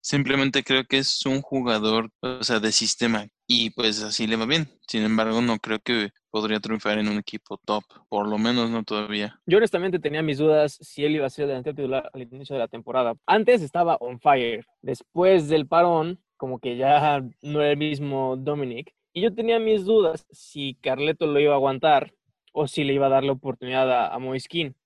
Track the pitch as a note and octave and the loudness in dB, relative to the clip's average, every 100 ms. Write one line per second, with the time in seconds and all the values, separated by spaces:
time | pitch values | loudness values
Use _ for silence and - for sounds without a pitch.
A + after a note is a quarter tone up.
0 | - C#3+ C3 C#3 C3+ C#3 - C3+ B2+ C3+ | -2 -2 0 2 2 0 0 0 2 -2
1 | C#3 - C#3 C3+ C#3 C3+ B2 A2 G#2+ A2 | 0 -2 -2 -2 -2 -4 0 0 2 0
2 | A2+ _ B2 B2+ A#2 A2+ G#2+ G#2+ A2 - | -2 _ -10 -6 -2 0 0 0 -2 -2
3 | A#2 A2 G#2 _ _ A#2+ A2+ - A2+ G#2+ | 0 -2 -4 _ _ 0 0 -2 -2 -2
4 | G#2+ G#2 A2 A2+ A2+ D#3+ D3+ _ - A#2 | -6 -4 -2 -2 0 -2 -2 _ -8 -2
5 | G#2+ A2 A2+ A2+ A#2+ A2 - A2 - A#2+ | 0 0 0 0 0 -2 -4 -6 -2 -2
6 | G#2 _ _ A2 G#2+ G#2+ G#2+ A2 G#2+ G#2+ | -2 _ _ -4 -2 -4 -4 -4 -2 -2
7 | G#2+ G#2 - A2 _ G2+ - G#2 - - | -2 -4 -6 -14 _ -14 -4 -4 -4 -20
8 | _ G#2 G#2 G#2+ A2+ B2 A#2 A#2 G#2 G#2+ | _ -4 -2 0 0 0 -2 -4 -4 -4
9 | G#2+ G#2 G#2 - - F#3 A3 F3 F#3 F3+ | -4 -4 -6 -8 2 4 4 0 -2 -2
10 | D3+ D3+ D#3+ C#3 D#3 D3+ D3+ - - - | -4 -2 -2 0 4 4 2 -2 -20 -4
11 | D3 D3+ C3+ - C#3+ C3 B2+ C#3+ C3+ C3+ | -2 0 -2 -4 -4 -4 -6 -6 -4 -4
12 | - C3+ A#2+ B2+ C#3 C#3 A2+ A#2+ A#2 B2+ | -6 -14 -16 -16 -8 -6 -6 -6 -6 -2
13 | A#2+ A2+ - G3 A3+ B3 D3+ E3+ E3+ D#3+ | -2 -2 2 2 6 4 2 -4 -2 -2
14 | A#2+ B2 D3+ C#3 A#2+ A2+ - _ B2+ C3 | -4 0 4 4 2 -4 -10 _ -10 -10
15 | - E3 F#3 F#3+ D3 D#3 D3 E3 F3 E3 | -8 2 6 6 4 0 2 4 4 2
16 | D#3+ F#3 _ _ C3 B2+ C3 A#2+ C#3 D3 | 0 -6 _ _ -8 -6 -6 -2 4 4
17 | D3+ C#3+ B2+ - C#3+ D3 D3 D3 D3+ C#3+ | 4 0 -4 -12 -6 0 2 2 -2 -4
18 | C#3+ C3+ C3 C3 C3 D3 C3+ A#2 D3+ _ | -4 -2 -2 -4 -4 -4 -6 -8 -14 _
19 | _ - A3 A3 A3+ A3+ A3 G#3+ F#3+ A3 | _ -2 -2 0 0 0 2 0 4 4
20 | F3+ D#3+ _ - - D3+ C#3 C3 - C3 | 4 0 _ -20 -18 -10 -8 -6 -4 -2
21 | D3 D3+ D#3+ C#3+ D3 C#3+ C3+ C3+ D#3+ C#3+ | -2 0 0 4 4 4 2 2 4 4
22 | - _ _ _ _ - D3 - C#3 C#3 | 2 _ _ _ _ -4 -4 -2 0 2
23 | C3+ C3+ C#3 C3+ C#3 B2 B2+ C3 C3 B2 | 4 4 2 -2 -4 -8 -4 0 2 2
24 | F#2+ A#2+ C3 C3 - E3+ D3+ C3 | 0 -4 -6 -8 -6 -6 -6 -8